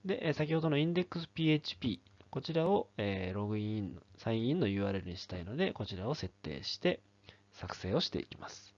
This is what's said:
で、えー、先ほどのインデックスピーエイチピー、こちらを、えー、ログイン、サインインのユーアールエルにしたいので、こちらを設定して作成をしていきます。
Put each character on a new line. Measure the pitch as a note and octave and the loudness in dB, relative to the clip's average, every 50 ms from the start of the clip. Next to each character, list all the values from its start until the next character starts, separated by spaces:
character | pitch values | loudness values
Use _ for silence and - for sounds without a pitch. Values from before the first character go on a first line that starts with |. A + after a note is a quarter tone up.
| - | -2
で、 | F#3+ G3+ - - | -2 -2 0 2
え | D#3+ | 0
ー、 | C#3 | 2
先 | - D#3 D3 D#3+ | 2 2 2 2
ほ | D#3+ | 2
ど | D#3+ D#3+ | 4 4
の | D3 | 4
イ | C#3+ D#3 | 4 4
ン | E3+ F3 | 4 4
デ | F3+ F3+ | 2 0
ッ | |
ク | - - F3 | 0 -4 -8
ス | E3 - | -8 -6
ピ | _ - D#3+ | _ 2 4
ー | D#3 | 4
エ | D#3 | 4
イ | D3+ | 4
チ | - - - | 2 -4 -8
ピ | - - B2 F#2+ - _ | -2 -2 -2 -2 -2 _
ー、 | - - - - - | -20 -20 -20 -18 -6
こ | - C#3 | -6 -6
ち | - - | -4 0
ら | D#3+ E3 D#3+ | 2 2 4
を、 | F3+ G3+ - - - _ | 4 4 2 2 -2 _
え | - G#2 G2+ G2 F#2+ F#2 F2+ | -2 0 0 0 0 -2 -2
ー、 | F#2+ | -2
ロ | G2+ G#2 | -2 -2
グ | G#2 G#2+ | 0 0
イ | G#2+ G#2 G#2+ G#2+ G#2+ | 0 0 0 -2 -2
ン、 | G2+ F2 - - - _ - | -2 -4 -6 -10 -16 _ -20
サ | - - A#2 A2+ | -6 -2 0 0
イ | A2+ | 2
ン | A2+ | 2
イ | B2 D3 | 2 4
ン | F#3+ | 4
の | C#3+ | 4
ユ | G2+ G2 G2 G2+ | 2 2 2 2
ー | |
ア | G2 | 0
ー | |
ル | G2 | 0
エ | G2 F2 | -2 -4
ル | F2+ | -6
に | F2 | -8
し | F2 - | -8 -8
た | - F#2+ | -6 -6
い | F2 E2+ | -6 -6
の | F#2 A#2 | -6 -2
で、 | D3+ F#3+ - | 0 0 0
こ | - - G#2 | 0 -4 -6
ち | - G2+ | -6 -6
ら | F2+ F#2+ A2+ | -4 -2 -2
を | D3+ | -2
設 | - - - - _ | -2 -4 -8 -8 _
定 | - - D2 - - | -8 -8 -8 -6 -6
し | - - - | -6 -8 2
て | - F3+ - - _ _ _ _ _ - - _ _ _ - | 2 2 2 2 _ _ _ _ _ -20 -20 _ _ _ -16
作 | - - F#2 - | -12 -10 -10 -8
成 | - - F#2 G#2 | -6 -2 0 2
を | D#3+ | 2
し | - - | 0 0
て | - - | -2 -4
い | - | -4
き | - - | -6 -10
ま | - - - | -14 -12 -14
す。 | - - - - _ | -14 -16 -18 -20 _